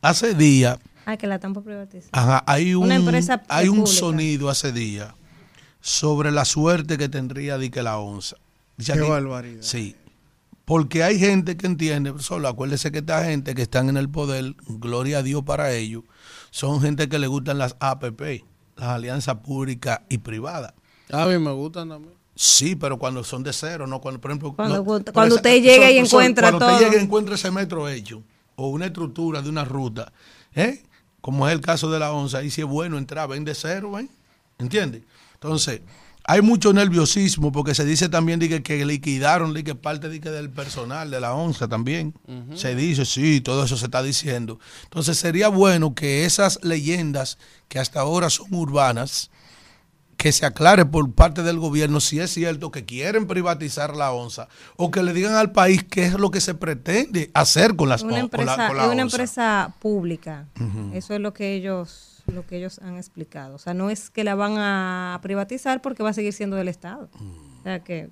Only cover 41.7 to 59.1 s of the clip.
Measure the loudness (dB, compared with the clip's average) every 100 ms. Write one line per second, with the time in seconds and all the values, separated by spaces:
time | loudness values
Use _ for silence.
41.7 | -4 -4 -4 -6 -10 -16 -16 -14 -8 -4
42.7 | -2 0 0 0 0 4 4 2 -2 -2
43.7 | -2 -4 -4 -2 -4 -4 -6 -8 -12 -20
44.7 | -20 -12 -6 -2 -2 0 2 2 6 6
45.7 | 6 2 -2 -2 0 2 2 2 2 -2
46.7 | -2 -2 -2 -2 -4 -6 -10 -18 _ _
47.7 | -6 -4 -2 0 0 0 -2 -4 -4 0
48.7 | 2 2 2 -4 -6 -8 _ -20 -20 -20
49.7 | _ _ _ _ _ 2 2 0 4 6
50.7 | 8 6 4 0 6 4 4 -4 -2 -2
51.7 | 0 0 0 0 -2 -4 -4 -4 -4 -10
52.7 | -12 -12 -8 -2 -2 -2 -2 -2 -2 -6
53.7 | -6 -6 -4 -4 -4 -8 -12 -16 -20 -20
54.7 | -4 -2 0 0 0 0 2 2 4 6
55.7 | 4 2 0 0 2 0 0 -4 -4 -6
56.7 | -6 -2 0 0 -2 0 2 4 4 4
57.7 | 4 2 2 0 -2 -2 -2 -2 0 0
58.7 | 2 2 2 0